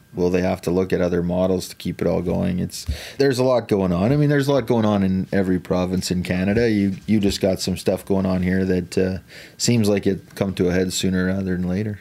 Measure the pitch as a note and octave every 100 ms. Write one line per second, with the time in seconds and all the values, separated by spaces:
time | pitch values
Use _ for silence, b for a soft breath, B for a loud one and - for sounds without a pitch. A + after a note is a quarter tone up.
0 | _ - F2+ F2+ F2+ F2+ - F2+ F#2 F2+
1 | F2+ F2 F2 F2+ F#2 F#2 - - F2+ E2
2 | F2 F2 F2 F2+ F#2 F2+ F#2 - - B
3 | B B C#3 B2 B2+ B2 A#2 G#2 F#2 F2+
4 | G#2 D3 D3 C#3+ C3+ C#3 A2+ A#2+ G#2+ G#2
5 | F#2+ F#2 F#2 G2 F#2 F#2 - F#2 F2+ F#2
6 | - F2+ F2 F2+ F#2+ G#2 A#2+ G#2+ G2 F#2+
7 | - G#2+ G2 F#2 G2 F#2 - F2+ - F#2
8 | - G2 F#2+ F#2 F2+ F#2+ F#2+ F#2 F2 -
9 | F#2 F#2 - B B B - A#2+ G#2 G2+
10 | G2 F#2+ - - G2 F2+ F2 F2+ F#2 -
11 | F#2+ F#2 F#2 F#2+ F#2+ F2+ F2+ F#2 G#2+ G2+